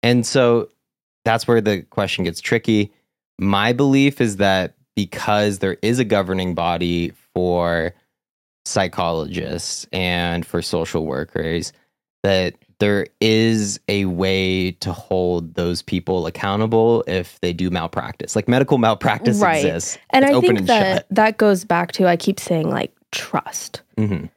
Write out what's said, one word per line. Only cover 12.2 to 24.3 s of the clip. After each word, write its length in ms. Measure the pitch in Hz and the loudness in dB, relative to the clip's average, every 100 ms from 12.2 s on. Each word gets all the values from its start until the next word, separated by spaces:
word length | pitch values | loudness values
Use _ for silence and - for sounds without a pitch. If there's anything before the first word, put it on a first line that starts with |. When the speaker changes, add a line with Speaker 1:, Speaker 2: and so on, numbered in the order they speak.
Speaker 1:
that 300 | 101 95 90 - _ _ | 0 0 0 -6 _ _
there 280 | 104 101 - _ | 0 0 -2 _
is 580 | 110 110 113 110 104 - - | 2 4 4 2 -2 -6 -4
a 180 | 101 95 | -2 -2
way 640 | 87 95 95 95 95 92 | 0 0 2 0 0 -2
to 180 | 90 - | -4 -8
hold 640 | 85 - 92 90 87 82 | -8 -4 -2 0 -2 -4
those 280 | 85 87 87 | -4 -2 -4
people 440 | - 90 87 92 82 | -4 -6 -2 -4 -4
accountable 800 | - 98 101 110 113 113 117 - | -6 -4 0 2 4 4 2 0
if 320 | 92 90 - | -4 -6 -6
they 120 | 87 | -4
do 160 | 85 90 | -2 -2
malpractice. 640 | 87 82 - - - 76 | -2 -4 -6 -8 -12 -4
Like, 140 | - 113 | -4 0
medical 300 | 123 135 135 | 2 2 4
malpractice 600 | 113 107 131 107 233 208 | 4 2 0 0 0 2
Speaker 2:
Right. 260 | 196 160 | 2 2
Speaker 1:
exists. 340 | 95 82 - - _ | 0 -2 -8 -12 _
Speaker 2:
And 140 | 262 | 2
Speaker 1:
It's 80 | 277 | 4
Speaker 2:
I 20 | |
Speaker 1:
open 120 | 277 359 | 4 4
Speaker 2:
think 100 | 370 | 2
Speaker 1:
and 80 | 226 | 2
Speaker 2:
that 260 | 226 190 185 | 2 2 0
Speaker 1:
shut. 100 | - | 0
Speaker 2:
that 280 | 196 220 220 | 2 2 4
goes 260 | 214 190 | 2 2
back 280 | - 170 175 | 2 -2 -2
to, 160 | - 180 | 2 2
I 80 | 170 | 2
keep 240 | - - | 0 -4
saying, 300 | - 165 160 | -2 -2 0
like, 240 | 135 - _ _ | -2 -6 _ _
trust. 720 | - - - - - - - _ - | -10 -4 -6 -4 -12 -12 -16 _ -4
Speaker 1:
Mm-hmm. 280 | 107 92 - | -2 -2 -8